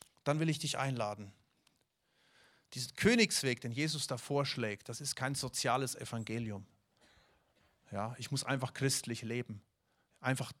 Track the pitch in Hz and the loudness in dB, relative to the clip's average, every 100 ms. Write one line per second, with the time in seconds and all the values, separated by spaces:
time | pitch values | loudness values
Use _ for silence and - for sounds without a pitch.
0 | - _ - 151 160 156 147 - 135 123 | -20 _ 0 4 2 2 0 0 0 0
1 | 107 104 104 - _ _ _ _ _ _ | -2 -4 -10 -16 _ _ _ _ _ _
2 | _ _ _ _ - _ _ - 123 - | _ _ _ _ -20 _ _ -8 -6 4
3 | 202 240 214 - 135 120 123 120 156 151 | 6 8 6 4 2 0 -2 -2 0 0
4 | - 123 - 143 139 - 113 101 - 120 | -2 -4 0 0 0 0 -2 -4 -8 -8
5 | 143 - 131 139 131 - 131 120 131 - | -6 -2 -2 -2 -4 0 2 2 2 -4
6 | 123 117 107 113 113 101 95 _ _ _ | -6 -6 -4 -4 -4 -6 -10 _ _ _
7 | _ _ _ _ _ _ _ _ _ 98 | _ _ _ _ _ _ _ _ _ -6
8 | 110 123 123 135 - 135 123 - 135 135 | -4 -6 -4 -2 0 0 -2 0 0 2
9 | - 117 113 120 123 104 - _ _ _ | -2 -6 -4 -4 -6 -10 -16 _ _ _
10 | _ _ 127 131 131 - | _ _ 0 2 -2 -4